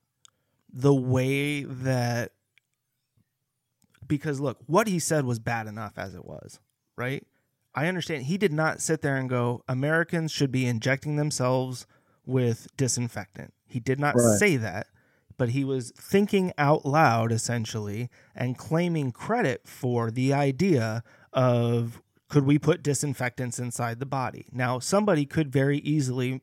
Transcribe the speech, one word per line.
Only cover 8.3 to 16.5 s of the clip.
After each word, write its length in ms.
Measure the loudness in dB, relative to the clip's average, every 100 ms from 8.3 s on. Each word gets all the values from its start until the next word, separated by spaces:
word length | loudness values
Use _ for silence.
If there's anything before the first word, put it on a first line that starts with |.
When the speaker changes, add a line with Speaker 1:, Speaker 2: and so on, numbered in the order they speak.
| 0
Speaker 1:
did 140 | 2
not 280 | 2 0 0
sit 220 | -2 -2
there 140 | 0 -2
and 120 | -2
go, 360 | 0 0 -2 -4
"Americans 600 | -2 0 0 0 -2 -4
should 220 | 0 0
be 140 | 0 0
injecting 500 | 0 0 -2 -2 -2
themselves 720 | -2 0 0 0 -2 -8 -14 _ _ _
with 440 | -4 0 0 -2 -6 -2
disinfectant." 760 | 0 0 -4 -6 -14 -16 -20 _ _
He 140 | -6
did 180 | -2 0
not 160 | 2
Speaker 2:
Right. 240 | 6 6 6
Speaker 1:
say 180 | 4 2
that, 280 | -2 -6 -10 _ _ _ -16 -4
but 120 | -2
he 140 | 0
was 260 | -2 -4 -6 -14
thinking 560 | 0 2 4 2 0